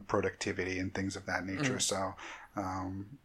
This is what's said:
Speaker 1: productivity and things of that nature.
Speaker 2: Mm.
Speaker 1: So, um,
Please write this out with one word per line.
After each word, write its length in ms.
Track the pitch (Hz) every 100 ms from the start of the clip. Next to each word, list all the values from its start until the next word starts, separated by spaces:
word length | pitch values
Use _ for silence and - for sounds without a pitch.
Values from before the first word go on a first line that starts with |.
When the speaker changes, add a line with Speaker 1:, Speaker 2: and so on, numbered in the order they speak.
| -
Speaker 1:
productivity 720 | 104 95 - 101 92 92 90
and 140 | 92
things 220 | 98 98 95
of 100 | 92
that 200 | 92 90
nature. 300 | 95 139 -
Speaker 2:
Mm. 60 |
Speaker 1:
So, 320 | - 98 95 98 - - - 104
um, 500 | 95 92 95 98 101 139